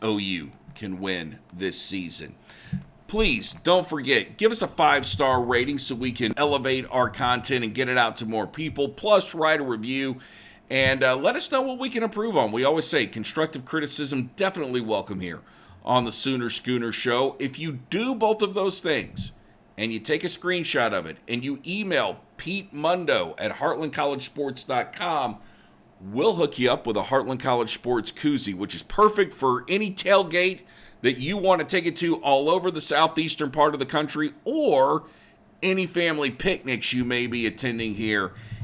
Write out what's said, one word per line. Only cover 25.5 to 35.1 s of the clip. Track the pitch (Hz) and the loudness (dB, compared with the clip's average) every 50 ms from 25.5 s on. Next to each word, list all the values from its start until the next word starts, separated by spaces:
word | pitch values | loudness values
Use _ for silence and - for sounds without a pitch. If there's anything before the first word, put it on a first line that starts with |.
| - - - - - _ _ _ _ - | -20 -20 -20 -20 -20 _ _ _ _ -18
we'll | 95 95 101 123 160 226 202 | -14 -6 -2 2 2 2 4
hook | 170 165 - - - | 4 2 0 2 2
you | 120 123 | 2 2
up | 123 123 - | 2 2 0
with | 120 110 101 | -2 -2 -2
a | 95 | 0
Heartland | - 131 135 123 113 131 123 | 2 2 0 2 0 -4 -4
College | - 135 123 120 117 110 - | 0 0 2 2 2 0 -2
Sports | - - 120 123 120 107 - - | -4 -2 -2 0 0 -2 -4 -6
koozie, | - - 151 147 127 - 104 95 | -2 0 0 0 0 0 -4 -4
which | 90 101 - - | -6 -6 -6 -6
is | 165 - | -8 -10
perfect | - - - 208 214 208 208 196 - - | -4 2 6 6 6 6 4 0 0 0
for | - 135 131 123 - - | 0 2 2 2 2 0
any | - 180 202 214 208 | -2 -2 -2 -2 -2
tailgate | 190 - - - 202 196 196 165 160 175 180 185 190 - - - - - - - - - | -2 -2 2 4 4 4 4 2 0 0 2 0 0 -4 -10 -20 -20 -20 -20 -20 -8 -2
that | - 127 139 | 0 0 0
you | 120 127 147 196 | 0 -2 -4 -2
want | 202 180 190 185 170 | 0 2 4 4 4
to | 151 | 2
take | - - 185 165 | 0 0 0 0
it | 170 165 | 0 0
to | - 175 170 160 | 0 0 0 0
all | - - 143 139 135 143 151 | 0 2 4 4 4 4 4
over | 175 190 175 185 165 | 2 2 2 0 -2
the | 156 | -2
southeastern | 143 - 156 143 160 156 160 160 160 156 - - 151 139 131 | -2 0 2 4 4 4 2 0 -2 -2 -2 -4 -4 -2 2
part | 156 147 156 147 | 4 4 4 4
of | 139 | 0
the | 135 | -2
country | 131 - 151 151 143 - 151 156 147 - - - | -2 -2 -2 -2 -2 -2 -4 -4 -4 -6 -8 -6
or | - 269 320 302 254 160 135 131 135 151 156 - - | -4 -2 0 2 4 6 6 6 6 4 2 -2 -6